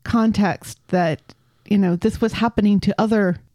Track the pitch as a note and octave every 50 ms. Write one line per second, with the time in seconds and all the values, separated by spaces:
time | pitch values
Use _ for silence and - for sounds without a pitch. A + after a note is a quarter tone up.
0 | - - - A#3 A3 A3+ G#3 - G#3 F#3 - - - - - - _ - - F3+
1 | F3 E3 D3+ - _ - - _ _ _ _ _ _ - G#3 G3+ G3 F3+ F3 F3
2 | - A3 G#3+ - - A3+ - - A3+ A#3 - - G#3 G#3 G3+ G3 - - G3+ -
3 | G#3+ A3 A3 A3 G3+ F3+ F3+ - - _ _